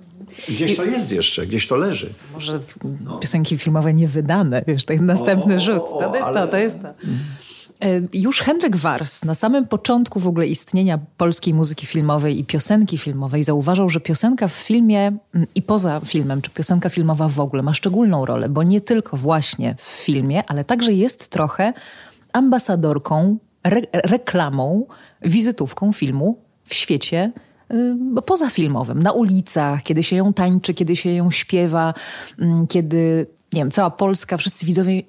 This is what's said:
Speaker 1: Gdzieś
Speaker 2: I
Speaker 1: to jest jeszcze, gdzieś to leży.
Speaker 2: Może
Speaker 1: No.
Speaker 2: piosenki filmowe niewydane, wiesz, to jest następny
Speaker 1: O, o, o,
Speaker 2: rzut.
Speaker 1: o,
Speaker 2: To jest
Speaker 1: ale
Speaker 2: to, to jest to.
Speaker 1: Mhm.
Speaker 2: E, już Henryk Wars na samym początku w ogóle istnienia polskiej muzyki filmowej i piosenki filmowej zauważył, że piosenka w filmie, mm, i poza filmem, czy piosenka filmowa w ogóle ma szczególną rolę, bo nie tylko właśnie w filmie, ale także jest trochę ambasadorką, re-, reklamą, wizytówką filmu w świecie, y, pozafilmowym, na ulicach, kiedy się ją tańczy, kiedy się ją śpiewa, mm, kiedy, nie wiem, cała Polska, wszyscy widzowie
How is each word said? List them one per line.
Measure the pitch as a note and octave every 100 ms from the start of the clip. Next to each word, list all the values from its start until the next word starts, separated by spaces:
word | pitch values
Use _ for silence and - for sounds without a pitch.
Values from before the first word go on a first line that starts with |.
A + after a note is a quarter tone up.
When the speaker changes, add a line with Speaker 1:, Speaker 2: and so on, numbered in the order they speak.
| - F3+ - - -
Speaker 1:
Gdzieś | A2+ E3
Speaker 2:
I | F#3+
Speaker 1:
to |
jest | F#3 B3+ D3+
jeszcze, | F#2 - - F2+
gdzieś | A2 -
to | B2+
leży. | F#3+ D#3 - G#2 C#3
Speaker 2:
Może | D3+ D3+ D#3 C3+ - C3+ C#3
Speaker 1:
No. | C#3 -
Speaker 2:
piosenki | - E3+ D#3 D3+
filmowe | E3 D#3 D#3
niewydane, | D#3+ E3 D3 D3 F#3 E3 B2 -
wiesz, | C#3
to | -
jest | D#3
następny | F3 F#3+ A#3 F#3+ G3+
Speaker 1:
O, | F#3
o, |
o, |
Speaker 2:
rzut. | F3+ F#3+
Speaker 1:
o, | E3 D3 G3
Speaker 2:
To | B3+
jest | C4
Speaker 1:
ale | G3+
Speaker 2:
to, | F3
to | G3
jest | A3 -
to. | D#3+
Speaker 1:
Mhm. | - E3 C3 D3 C3+ - - - _
Speaker 2:
E, | G3+ F3+ F3
już | F#3+ G#3+ C4+
Henryk | B3 E4 E4+ F3+
Wars | D#3 B2+ D3+ -
na | D#3+
samym | D#3+ A3 C#4 A#3
początku | G#3 - A#3+ A#3+ G3
w | F3+
ogóle | E3+ E3
istnienia | D#3+ - F#3 F#3+ D#3 D3+ -
polskiej | E3+ E3 F3+
muzyki | D#3+ D#3 D#3+ -
filmowej | D#3+ D3+ D3 D3+ C#3+
i |
piosenki | C#3+ D3+ - G#3+ G#3+ D#3+
filmowej | D3+ C3+ C3+ D3
zauważył, | D3+ D3 C#3+ F#3 F#3+
że | D#3+
piosenka | - D#3+ A3+ B3+ F#3+
w |
filmie, | - - A3+ A3+ G3+ G3+ G#3 -
mm, | E3+ E3
i | G3+
poza | - G#3 F3+ D3+
filmem, | D3 D#3 C3+ C#3
czy | -
piosenka | - D3+ F3 F3
filmowa | F3 D#3+ D#3 D#3
w | C#3+
ogóle | C#3+ C3+
ma | C#3
szczególną | D#3 G3 F#3+ A3+ D#3
rolę, | C3 A#2+ B2
bo | C#3+
nie | E3+ G3+
tylko | G3+ A3+ - C#3
właśnie | C#3 D#3+ C#3 - A#2+ C3
w |
filmie, | - - - C3+ C3+ E3 -
ale | D3
także | C#3+ A#3+ A#3
jest | G3 A#3+ - -
trochę | E3+ D3+ - G#3 - - - - - _
ambasadorką, | B3 C4+ B3 - F3 D#3 D3 - D#3 F#3 G#3+ - _
re-, | F3+ A3 -
reklamą, | F3 - A#3+ - F#3 D3+ C3+ C3 F#3+ C4+ - - _
wizytówką | F3 G3+ A3+ - C3+ - G3+
filmu | G#3 C3+ C#3 F3 A#3+ _ _
w | -
świecie, | - - C#3+ - E3+ G#3 A#3+ - _ - A#3 B3 A#3+ B3+ A#3+
y, |
pozafilmowym, | E4 F#4+ D4 - D#3 C3 A#2+ C3
na | F3+
ulicach, | B3 G#3+ F#3 - D#3+ C#3+ C#3+
kiedy | - D#3+
się | E3 F#3
ją | G3
tańczy, | G3 F3+ F3+ -
kiedy | D#3+ E3 F3
się | F3+
ją | F3 F3
śpiewa, | - - F3+ F3 E3 D#3+ D#3+ - - - -
mm, | E3+ E3 E3
kiedy, | F3+ D#3+ E3 E3 D#3+ - _ _
nie | E3
wiem, | C#3+
cała | G3+ F3+
Polska, | - G3 F#3+ - F3
wszyscy | - - E3
widzowie | F3 F#3 F#3+